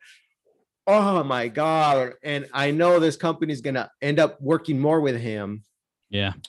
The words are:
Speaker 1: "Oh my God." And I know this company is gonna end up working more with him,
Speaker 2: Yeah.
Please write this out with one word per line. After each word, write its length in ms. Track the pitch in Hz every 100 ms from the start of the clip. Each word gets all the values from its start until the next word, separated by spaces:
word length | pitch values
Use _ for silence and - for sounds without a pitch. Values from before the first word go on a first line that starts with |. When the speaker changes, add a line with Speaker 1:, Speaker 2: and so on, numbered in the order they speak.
| - - _ _ _ _ _ _ -
Speaker 1:
"Oh 340 | 208 202 180
my 240 | 139 123 117
God." 680 | 127 156 160 151 139 123 -
And 240 | 151 143 139
I 200 | 135 143
know 260 | 156 175 175
this 180 | 160 147
company 360 | 165 147 156
is 80 | 135
gonna 280 | 139 127 104 _
end 160 | 143 147
up 220 | 151 -
working 400 | 139 160 160 135
more 200 | 147 160
with 200 | 143 117
him, 420 | 117 107 101 104 - _ _ _ _
Speaker 2:
Yeah. 220 | 101 98 92